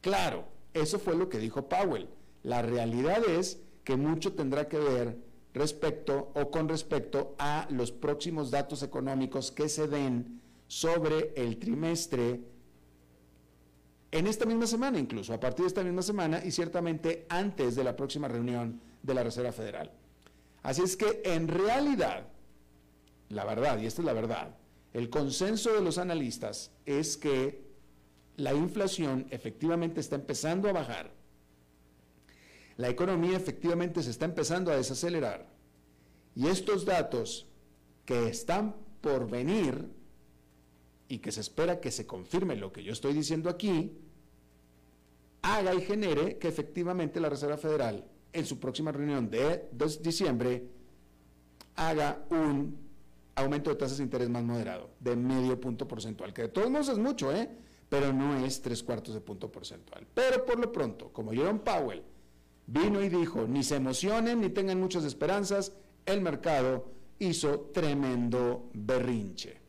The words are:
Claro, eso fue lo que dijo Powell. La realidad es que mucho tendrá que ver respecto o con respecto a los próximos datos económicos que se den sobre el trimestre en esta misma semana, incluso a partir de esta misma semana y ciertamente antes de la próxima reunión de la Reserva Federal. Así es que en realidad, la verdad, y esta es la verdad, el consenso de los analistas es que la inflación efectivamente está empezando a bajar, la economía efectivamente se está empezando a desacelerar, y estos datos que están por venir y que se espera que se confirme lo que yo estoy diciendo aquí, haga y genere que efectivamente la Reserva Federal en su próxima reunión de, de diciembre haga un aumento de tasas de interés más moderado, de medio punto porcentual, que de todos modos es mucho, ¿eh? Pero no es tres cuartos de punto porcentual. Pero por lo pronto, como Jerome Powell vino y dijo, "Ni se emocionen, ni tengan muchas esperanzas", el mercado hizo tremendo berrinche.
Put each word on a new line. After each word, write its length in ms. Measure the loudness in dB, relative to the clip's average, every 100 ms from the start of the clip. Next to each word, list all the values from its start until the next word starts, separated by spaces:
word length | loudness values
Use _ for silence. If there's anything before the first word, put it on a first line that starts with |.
Claro, 440 | 0 2 2 -2 -8 -10 -6 0
eso 240 | 0 0
fue 160 | 2 2
lo 120 | 2
que 120 | 0
dijo 280 | -2 -2 0
Powell. 400 | 2 2 0 -4 -14 -18 -10
La 180 | -2 0
realidad 640 | 2 2 2 2 4 4 4
es 320 | 2 0 -6 -14 -14
que 140 | -2 2
mucho 360 | 2 2 0
tendrá 360 | -2 0 0 0
que 80 | 2
ver 400 | 4 4 0 -4 -12 -20 -12 0
respecto 760 | 0 2 -2 -2 -2 -2 -2 -2
o 160 | 0
con 180 | 2 2
respecto 680 | 0 0 0 2 -2 -2 -2
a 280 | 0 0 0
los 200 | -2 -2
próximos 600 | -2 -2 0 -2 -2 0
datos 320 | 0 0 -4
económicos 680 | -4 -4 0 0 0 -2 -4
que 180 | -2 0
se 180 | 2 0
den 520 | 2 2 0 -2 -10 -16 -20 -12
sobre 680 | 0 2 4 4 2 0 0
el 220 | -2 -2
trimestre 840 | -2 0 0 0 0 2 2 0 -6 -20 -20 -20 -20 -20 -20 -20 -20 -20 -20 -20 -20 -20 -20 _ -6
en 160 | 0 2
esta 180 | 2 2
misma 220 | 2 2
semana, 320 | 2 2 0
incluso 340 | 0 -4 -4
a 60 | -2
partir 240 | 0 2
de 60 | 2
esta 140 | 2
misma 200 | 0 0
semana 420 | -2 0 0 0 -2
y 60 |
ciertamente 760 | -2 -2 0 0 0 0 -2 -2
antes 480 | -2 -2 0 0 2
de 80 |
la 120 | 0 0
próxima 320 | -4 -2 -2
reunión 520 | -2 0 0 -2 -6 -14 -10
de 140 | 0 2
la 80 |
Reserva 280 | 2 0 -4
Federal. 400 | -4 -8 -8 -10 -12 -20 -20 -20 -20 _ -10
Así 220 | -4 0
es 120 | 0 2
que 280 | 0 2 0
en 220 | 2 2
realidad, 800 | 2 4 4 4 4 2 0 -8 -18 -20 -20 -20 -20 -20 -20 -20 -20 -8
la 160 | -6 -2
verdad, 340 | 0 0 0
y 80 | -4
esta 160 | -4
es 20 | -2
la 80 |
verdad, 440 | -2 -2 -4 -6 -14 -20 -20 _
el 160 | -6 -2
consenso 640 | -2 0 0 0 0 2
de 60 | 4
los 180 | 2 0
analistas 760 | -2 -2 -2 -4 -8 -8 -14 -14 -2
es 300 | -2 0 -2
que 480 | 2 2 2 -2 -18 -20 -20 -20 -20 -20 -20 -6
la 180 | 0
inflación 720 | 2 2 0 -2 0 0 0 -2
efectivamente 720 | -8 -8 -2 0 2 0 -2
está 160 | -4 -4
empezando 500 | -4 -4 0 2 2
a 60 |
bajar, 400 | 2 -2 -6 -10 -16 -20 _ _ _ _ _ -20 _ -20 -20 -20 -20 -20 -20 -20 -4
la 140 | -2
economía 480 | 0 0 2 2 2
efectivamente 680 | -2 -2 0 2 2 0
se 60 | -2
está 160 | -2 -2
empezando 440 | 0 0 2 2
a 40 | 2
desacelerar, 720 | 2 -2 -2 0 0 -4 -12 -20 -20 -20 _ _ -20 -20 -16 -2
y 120 | 0
estos 360 | 2 2 0
datos 640 | 2 2 2 -2 -2 -6 -12 -20 -20 _ _ _ 0
que 220 | 2 2
están 480 | 0 0 0 0 -4 -12 -4
por 300 | 0 2 0
venir 600 | -2 2 2 2 0 -6 -14 -20 -20 -20 -20 -20 -20 -20 _ -20 _ _
y 120 | -8
que 120 | -6
se 80 | -6
espera 400 | -6 -2 0 0
que 120 | -4
se 140 | -6 -8
confirme 520 | -10 -2 0 0 -2
lo 160 | -6
que 100 | -10
yo 80 | -8
estoy 220 | -4 0
diciendo 360 | 0 0 0 0
aquí, 480 | -2 2 2 0 -6 -20 -20 -20 -20 _ _ _ -20 -20 _ _ -20 -20 -6
haga 320 | 0 2 2
y 80 | 2
genere 560 | 2 0 2 2 2 0
que 120 | -4
efectivamente 680 | -2 -4 -2 -2 0 0 0
la 80 | 0
Reserva 280 | 0 -2 0
Federal 480 | 0 2 2 -2 -10 -20 -10
en 120 | -6 -4
su 140 | -4
próxima 320 | -4 -2 -2
reunión 380 | 0 0 0 0
de, 400 | 2 2 2 -4
de 260 | -2 0 0
diciembre 680 | -2 2 2 2 2 0 -4 -16 -20 -20 -20 -20 -20 -20 -20 -20 -16 -2
haga 500 | 0 4 2 0 0
un 480 | 2 2 2 0 -6 -12 -18 -20 -20 0 4
aumento 340 | 4 4 0
de 60 | 0
tasas 220 | 0 -2
de 60 |
interés 260 | 0 2 2
más 140 | 2
moderado, 480 | 0 0 -2 -6 -10 -6
de 160 | 0 2
medio 440 | 4 4 2 0
punto 280 | -2 -4 -6
porcentual, 460 | -6 -8 -8 -10
que 100 | -6
de 40 | -4
todos 220 | 0 2
modos 200 | 2 2
es 80 | 2
mucho, 360 | 0 0 0
¿eh? 160 | 0 -2 -8 -20 -20 -2
Pero 240 | 2 4
no 320 | 4 2 2 0
es 160 | -2
tres 220 | -4 -4
cuartos 300 | -2 -6 -4
de 60 | -8
punto 320 | -8 -10 -10
porcentual. 560 | -10 -14 -16 -18 -18 -8
Pero 320 | 2 4 4 2
por 140 | 0
lo 120 | 0
pronto, 400 | -2 -4 -4 -12
como 220 | -8 -4
Jerome 260 | 0 2 0
Powell 440 | 0 0 -2 -6 -14 -20 -20 -20 _ -20 -2
vino 340 | 2 4 4
y 60 | 2
dijo, 380 | 2 2 0 0
"Ni 160 | 0
se 120 | 2 2
emocionen, 640 | 0 0 2 2 2 2
ni 100 | 2
tengan 300 | 0 0 2
muchas 240 | 2 0
esperanzas", 720 | -2 0 0 0 2 0 -2 -8 -20 -12 -2
el 160 | 0
mercado 680 | 0 0 2 4 4 2 -4 -12 -16 -2
hizo 520 | 0 2 2 0 -2
tremendo 960 | 0 2 2 2 2 2 2 2 0 -6
berrinche. 840 | -8 0 2 2 0 -2 -8 -12 -14